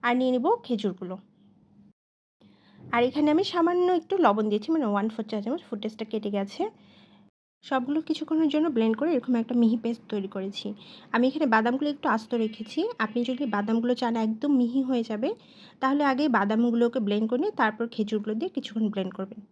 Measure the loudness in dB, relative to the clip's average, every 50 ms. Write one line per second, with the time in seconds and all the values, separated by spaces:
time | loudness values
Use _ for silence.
0 | 0 2 2 2 2 2 2 2 2 2 0 0 0 -4 -4 -2 0 -2 -4 -4
1 | -8 -10 -10 -12 -14 _ _ _ _ _ _ _ _ _ _ -20 -20 -20 _ _
2 | _ _ _ _ _ _ _ _ -20 -20 -20 _ _ -20 -20 -20 -14 -2 0 2
3 | 2 2 2 2 2 4 4 4 2 0 0 2 2 2 2 2 4 4 4 2
4 | 0 -2 0 4 4 4 4 4 2 0 0 -2 0 0 0 0 2 2 0 0
5 | 0 -2 -4 -6 -8 -6 -6 -6 -4 -4 -4 -6 -6 -8 -10 -8 -8 -8 -8 -8
6 | -12 -6 -6 -6 -4 -2 -2 -2 -4 -4 -4 -4 -6 -6 -6 -10 -20 -20 -20 -20
7 | -20 _ -20 -20 -20 _ _ _ _ _ _ _ _ -4 -4 -2 -2 0 -2 -2
8 | -2 -2 -4 -4 -2 -2 0 2 2 2 2 2 0 2 2 2 2 2 2 2
9 | 0 0 0 0 0 0 0 0 0 0 2 4 4 4 4 2 -2 -4 -6 -6
10 | -8 -6 -6 -6 -6 -4 -6 -6 -8 -6 -8 -8 -8 -10 -10 -12 -16 -20 -20 -20
11 | -18 -4 0 2 2 2 2 2 0 2 4 4 4 2 0 0 -2 -2 -4 -2
12 | 0 0 0 0 -2 -2 -2 -2 -2 -2 -4 -8 -14 -8 -4 -2 -2 -2 -2 _
13 | -6 -4 -2 -2 -2 -2 -2 -4 -2 -2 -2 -2 0 0 0 0 2 0 0 0
14 | 0 -2 0 0 0 -2 -2 -2 0 2 2 4 2 2 2 0 0 0 0 -2
15 | 0 -2 -4 -4 -2 -4 -4 -6 -12 -20 -20 -20 -20 -20 -10 _ 0 0 2 4
16 | 2 2 2 2 2 2 4 4 4 4 2 2 2 2 4 4 2 2 2 0
17 | -2 0 0 0 0 0 0 0 -2 -2 0 0 0 0 0 -2 -6 -8 -2 -4
18 | -4 -2 -2 -4 -2 -4 -4 -4 -4 -4 -6 -8 -10 -6 -4 -2 -2 -2 -2 -2
19 | -6 -6 -6 -8 -10 -10 -10 -18 -20 _